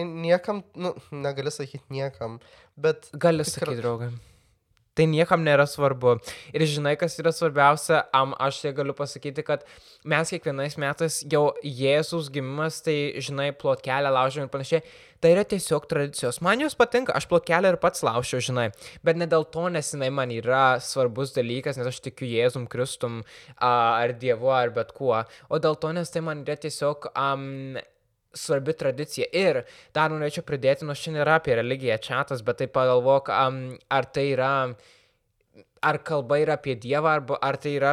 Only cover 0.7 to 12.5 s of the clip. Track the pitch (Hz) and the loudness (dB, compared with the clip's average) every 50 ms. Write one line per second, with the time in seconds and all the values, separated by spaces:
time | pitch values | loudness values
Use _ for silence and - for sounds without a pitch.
0.7 | - - 180 180 - 135 - - 151 143 139 143 135 135 135 147 - - 143 131 | -10 -6 -6 -6 -6 -6 -12 -12 -8 -6 -4 -4 -4 -4 -6 -6 -6 -8 -10 -10
1.7 | - 135 - - 135 135 139 139 135 - 120 110 113 120 - - - - _ _ | -12 -16 -14 -10 -8 -6 -6 -6 -8 -10 -10 -10 -10 -14 -18 -20 -20 -20 _ _
2.7 | _ 143 143 156 156 156 - - - 143 - 170 165 156 151 - - - 175 151 | _ -2 0 0 0 0 -6 -16 -2 2 4 4 4 2 0 -2 -4 -4 -4 -4
3.7 | 131 117 113 120 117 113 120 120 120 117 - - _ _ _ _ _ _ _ _ | -4 -2 -2 -2 -2 -2 -4 -6 -8 -10 -14 -20 _ _ _ _ _ _ _ _
4.7 | _ _ _ _ _ - 160 160 156 151 170 - 190 165 160 151 143 139 143 139 | _ _ _ _ _ 2 4 4 4 2 4 4 2 2 4 6 6 6 4 4
5.7 | - - 143 135 135 123 123 123 120 113 - - - - - - - 156 160 151 | 2 0 0 0 2 2 4 4 4 4 0 -8 -16 -16 -14 -6 -2 0 0 0
6.7 | 147 147 147 143 147 - 180 165 - - 156 165 160 - 170 160 135 143 139 143 | 0 0 0 -2 0 0 -2 -4 -4 -2 0 0 0 2 0 0 4 6 6 6
7.7 | 147 160 - - 160 151 - - - 131 135 135 139 - 131 139 135 - - 147 | 6 4 2 2 2 2 4 4 2 2 2 2 0 -2 -2 -2 -2 -2 -6 -4
8.7 | 135 147 139 139 139 - 143 135 - 135 - 147 135 151 151 - 147 143 - - | -4 -4 -4 -4 -4 -6 -6 -8 -8 -10 -10 -8 -8 -6 -4 -2 -4 -4 -4 -10
9.7 | - - - - - _ _ 151 151 151 165 - 185 165 - 160 139 135 139 151 | -20 -20 -20 -20 -20 _ _ -2 0 0 0 -2 -4 -6 -4 -6 -4 -4 -6 -6
10.7 | 147 151 147 139 147 - 165 160 - - 135 147 156 147 147 147 - - - 139 | -6 -4 -4 -4 -2 -2 -2 -2 -2 -4 -2 0 2 4 4 2 0 -2 -6 -10
11.7 | 127 120 135 135 143 151 160 - 170 165 151 139 135 143 131 131 | -6 0 2 2 2 2 2 0 -4 -6 -6 -6 -6 -8 -6 -6